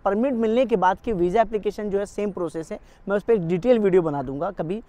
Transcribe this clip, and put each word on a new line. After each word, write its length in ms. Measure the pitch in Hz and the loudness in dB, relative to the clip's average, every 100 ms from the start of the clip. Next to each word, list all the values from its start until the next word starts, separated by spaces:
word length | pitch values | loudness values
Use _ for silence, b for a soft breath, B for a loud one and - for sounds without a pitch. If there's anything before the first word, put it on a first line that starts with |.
| 196 | -2
Permit 280 | 202 269 | 0 0
मिलने 320 | 233 220 233 240 | 0 0 2 2
के 100 | 208 | 2
बाद 220 | 180 190 | 2 0
की 160 | 240 | -4
visa 280 | 190 175 214 | -2 0 2
application 480 | 220 220 208 208 208 | 0 0 -4 -6 -4
जो 100 | 196 | -4
है 60 | 202 | -4
same 260 | - 208 | -4 -6
process 400 | 185 165 165 156 | -4 -6 -6 -10
है, 80 | 208 b b - | -12 b b -2
मैं 80 | 302 | -2
उस 60 | |
पर 100 | - | 2
एक 140 | 226 165 | 0 2
detail 320 | 180 233 233 | 0 4 4
video 220 | 202 185 | 6 4
बना 200 | 160 143 | 2 -4
दूंगा 300 | 135 139 185 | -6 -6 -6
कभी 320 | 185 160 202 | -6 -6 -8